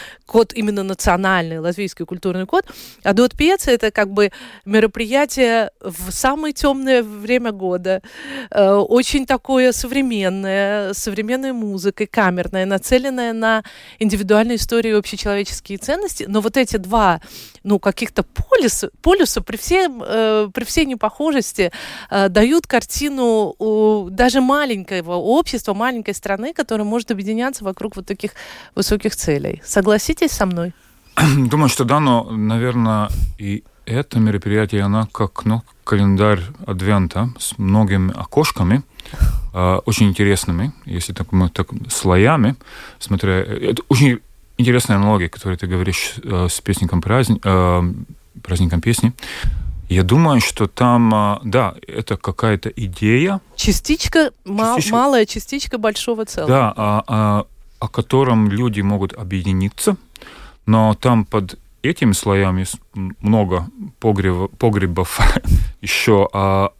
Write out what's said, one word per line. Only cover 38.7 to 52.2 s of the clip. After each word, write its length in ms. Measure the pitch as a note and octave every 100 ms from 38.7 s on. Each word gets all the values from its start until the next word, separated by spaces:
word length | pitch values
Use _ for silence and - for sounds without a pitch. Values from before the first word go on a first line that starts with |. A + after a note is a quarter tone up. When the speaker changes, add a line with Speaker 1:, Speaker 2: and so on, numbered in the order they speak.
| A#3 - - - - - - -
Speaker 2:
э, 240 | F2+ F2+ F#2
очень 240 | - G#2+ G#2
интересными, 640 | F2+ G2+ G2 - F2 A#2 - -
если 260 | F2 -
так, 200 | F#2 F#2
мы 180 | F#2+ F2+
так 180 | - F2+ - -
слоями, 640 | - F#2+ F2+ A2+ D#3 A2 C3+ - - - -
смотря, 360 | - G2 G2 F#2
это 420 | F#2 G#2+ G#2 A#2 -
очень 320 | B2+ C#3 A#2+ - _ _ -
интересная 380 | B2 B2 - G2+
аналогия, 320 | G2+ G#2+ E2+
которую 300 | - G2 F2+
ты 80 | F2+
говоришь, 480 | F2+ F2+ F2 - -
э, 260 | - F#2 F2+
с 100 | -
песнником 380 | - F#2+ F2+ F2+
праздни-, 380 | F2 A#2+ A#2+ A2
э, 480 | G2+ F#2 F2+ F2 F2 - - - _ -
праздником 380 | - F2 F2+ E2+
песни. 320 | A2+ A#2+ C#3 - - - - - - - -
Я 120 | F2
думаю, 380 | F#2 C3+ E3 C3
что 260 | - - G#2
там, 480 | - B2 A#2+ A#2
э, 240 | G#2+ G#2 G2+
да, 300 | A2 A#2+ G#2 - -
это 300 | - A2
какая-то 540 | G2